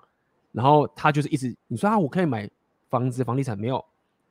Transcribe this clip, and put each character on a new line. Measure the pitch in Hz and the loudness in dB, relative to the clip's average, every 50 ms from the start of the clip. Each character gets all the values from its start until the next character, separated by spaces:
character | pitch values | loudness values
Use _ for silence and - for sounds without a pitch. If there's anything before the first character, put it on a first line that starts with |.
| _ _ _ _ _ _ _ _ _ _ - | _ _ _ _ _ _ _ _ _ _ -6
然 | 110 113 | 0 4
后 | 139 151 151 139 - - | 6 6 6 4 2 -2
它 | - - 151 147 | 0 0 2 2
就 | 147 139 | 2 0
是 | - | 0
一 | - | -2
直， | 131 131 123 104 - _ _ | -4 -4 -6 -6 -8 _ _
你 | 123 | -6
说 | 110 - 202 | -2 0 0
：“啊， | 226 214 | 2 2
我 | 175 127 | 0 0
可 | - 180 | 0 0
以 | 185 | 0
买 | 156 127 107 101 - - _ _ _ _ _ _ _ | 0 -2 -4 -6 -10 -14 _ _ _ _ _ _ _
房 | - 120 123 131 | -2 -2 0 -2
子、 | 120 127 127 | -2 -2 -2
房 | 117 117 | -2 -2
地 | 135 135 | -2 -2
产。” | 123 107 98 | -4 -4 -4
没 | 107 120 | -4 -4
有， | 131 110 - _ _ _ _ _ _ _ _ _ | -4 -4 -6 _ _ _ _ _ _ _ _ _